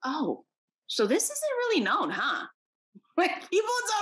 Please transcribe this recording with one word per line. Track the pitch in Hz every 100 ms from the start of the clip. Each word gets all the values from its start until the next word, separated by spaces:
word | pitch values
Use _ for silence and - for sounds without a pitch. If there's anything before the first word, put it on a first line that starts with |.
"Oh, | 262 302 196 113 - _ _ _ -
so | - 208
this | 349
isn't | - 587 605 494
really | 480 381
known, | 196 269 214
huh?" | - 254 165 -
<laughs> | _ _ _ _ - _ -
Like, | 359 - -
people | 381 440 494 453 427